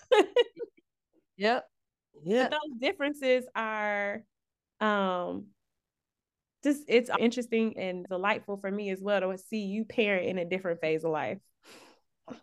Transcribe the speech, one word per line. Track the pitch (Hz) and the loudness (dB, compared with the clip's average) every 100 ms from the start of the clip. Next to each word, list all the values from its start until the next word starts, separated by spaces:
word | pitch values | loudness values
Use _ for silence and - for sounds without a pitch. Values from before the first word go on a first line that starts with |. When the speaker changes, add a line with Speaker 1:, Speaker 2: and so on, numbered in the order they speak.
| - | 4
Speaker 1:
<laughs> | 427 - 494 480 - - _ _ _ _ _ _ - | 6 6 4 2 -2 -14 _ _ _ _ _ _ -2
Speaker 2:
Yep. | 208 254 - _ _ _ _ 147 | 2 2 -2 _ _ _ _ -10
Yeah. | 156 233 262 | 0 2 2
Speaker 1:
But | |
those | 302 302 233 | 0 -4 -4
differences | 262 392 285 294 262 254 247 - | -4 0 -2 0 2 2 0 -6
are, | 220 214 208 208 202 214 - _ _ _ _ _ | -4 -2 -2 -2 -2 -6 -12 _ _ _ _ _
um, | 214 208 190 180 175 190 208 _ _ _ _ _ _ _ _ _ _ _ | 0 2 2 0 -4 -6 -10 _ _ _ _ _ _ _ _ _ _ _
just, | 277 294 - | -2 -2 2
it's | 233 240 - | 2 2 2
interesting | 226 247 233 226 220 - | 2 0 -2 0 0 -2
and | 190 180 185 | -4 -6 -6
delightful | 185 196 220 - 196 | -2 0 -2 -4 -8
for | 196 | -4
me | 202 202 | -4 -4
as | 185 | -4
well | 196 202 | 0 0
to | 185 185 | 0 -4
see | - 220 | -6 -6
you | 196 208 | -4 -4
parent | 220 - 208 190 - | -4 0 2 2 0
in | 185 | -2
a | |
different | 170 185 185 170 | -2 -4 -2 -2
phase | 160 160 | 0 0
of | 165 | 0
life. | 151 120 - - _ - - - _ _ _ - - | -2 -4 -6 -12 _ -20 -20 -20 _ _ _ -20 -16